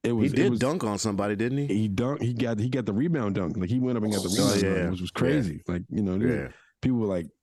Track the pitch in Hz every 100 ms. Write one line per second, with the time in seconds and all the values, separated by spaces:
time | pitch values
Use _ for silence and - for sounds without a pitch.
0 | 117 117 131 131 135 117 127 170 113 101
1 | 110 98 101 104 117 135 143 101 110 95
2 | 123 147 120 117 120 110 120 131 107 101
3 | 165 156 104 98 85 107 90 127 127 120
4 | 107 101 92 101 135 101 95 95 90 92
5 | 90 - 123 147 98 73 - 90 95 -
6 | 98 92 123 113 67 - _ _ 127 120
7 | 107 90 80 _